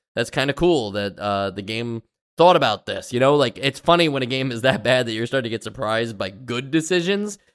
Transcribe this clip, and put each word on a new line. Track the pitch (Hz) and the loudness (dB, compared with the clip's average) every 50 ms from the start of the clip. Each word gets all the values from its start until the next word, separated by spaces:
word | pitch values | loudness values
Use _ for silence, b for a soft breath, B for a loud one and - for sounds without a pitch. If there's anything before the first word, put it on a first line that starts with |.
| _ _ _ | _ _ _
that's | - 120 - | -6 -6 -4
kinda | - 151 131 143 139 | -2 -2 -2 -2 0
cool | - 170 180 170 143 113 104 | 2 2 2 4 2 0 -2
that, | 95 104 101 101 - - | -4 -4 -6 -6 -6 -6
uh, | 101 104 101 98 98 98 | -4 -2 -2 -2 -2 -4
the | 92 101 | -6 -8
game | 101 98 110 113 120 120 117 113 - _ _ _ _ _ _ | -8 -8 -8 -6 -6 -8 -8 -10 -12 _ _ _ _ _ _
thought | - 165 180 175 | 6 6 6 8
about | 165 143 117 104 95 - - | 6 4 2 0 -2 -4 -8
this, | 101 95 - - - | -8 -8 -8 -6 0
you | 120 | 2
know? | 131 135 147 | 4 4 4
Like, | 147 135 120 - - | 4 2 0 0 -2
it's | 127 139 135 - | -2 -2 -2 0
funny | - - 170 170 170 156 | 2 2 4 4 4 2
when | 139 135 131 | 0 -2 -2
a | |
game | 120 131 131 131 135 | -2 -2 -2 -2 -4
is | 120 117 | -4 0
that | 113 127 180 - 104 | 2 2 2 2 2
bad | 120 127 127 123 | 2 2 2 2
that | 113 | 0
you're | 110 110 117 117 | -2 -4 -2 -2
starting | - 135 120 | -2 -2 -2
to | 117 | -2
get | 113 110 | -6 -6
surprised | - 113 - - 120 107 110 113 120 117 113 95 | -8 -10 -8 -6 -4 -2 0 0 -2 -4 -4 -6
by | 104 95 | -8 -8
good | 98 101 131 120 120 120 135 135 | -8 -10 -8 -6 -6 -6 -4 -2
decisions, | 135 160 156 - 185 180 165 180 202 202 208 208 202 - _ _ | 0 0 0 2 0 0 0 0 -2 -2 -4 -6 -10 -12 _ _